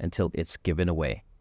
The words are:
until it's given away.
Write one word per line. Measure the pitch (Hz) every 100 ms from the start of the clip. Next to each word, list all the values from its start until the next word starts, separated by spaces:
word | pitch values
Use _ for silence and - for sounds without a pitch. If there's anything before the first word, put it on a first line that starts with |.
until | 87 - 87
it's | - 82 -
given | - 80 87
away. | 80 73 52 - -